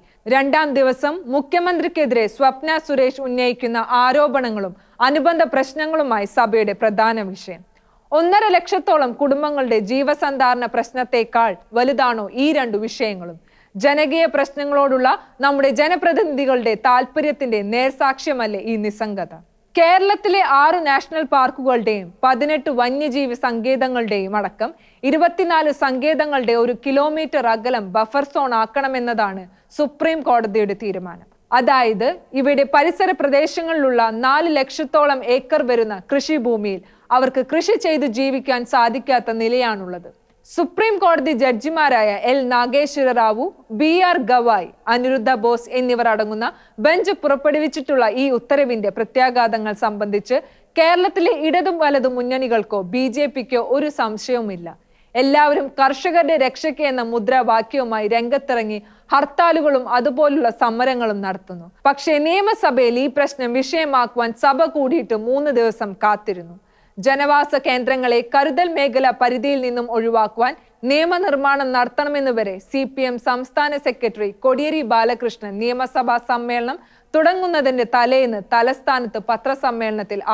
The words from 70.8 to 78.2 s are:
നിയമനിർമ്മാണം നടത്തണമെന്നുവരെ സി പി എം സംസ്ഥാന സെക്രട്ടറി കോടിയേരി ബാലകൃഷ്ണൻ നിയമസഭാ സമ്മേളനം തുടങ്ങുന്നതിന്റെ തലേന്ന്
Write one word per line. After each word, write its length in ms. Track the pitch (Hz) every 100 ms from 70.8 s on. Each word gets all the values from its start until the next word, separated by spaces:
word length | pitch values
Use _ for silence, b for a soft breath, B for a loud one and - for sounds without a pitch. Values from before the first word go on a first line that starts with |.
| 247
നിയമനിർമ്മാണം 800 | 294 330 349 302 277 277 277 262 254
നടത്തണമെന്നുവരെ 800 | 240 - 294 285 269 226 202 190 -
സി 100 | 269 269 269
പി 80 | 254
എം 60 | 240 262
സംസ്ഥാന 500 | 247 254 - 294 285 285
സെക്രട്ടറി 440 | - 226 214 202 208
കോടിയേരി 380 | 262 254 302 311 233
ബാലകൃഷ്ണൻ 640 | 226 226 240 240 - 208 202
നിയമസഭാ 560 | 233 247 254 302 240 233 233
സമ്മേളനം 480 | 240 240 240 240 339 b b b 311
തുടങ്ങുന്നതിന്റെ 720 | 320 370 370 320 269 254 233 247
തലേന്ന് 460 | 240 262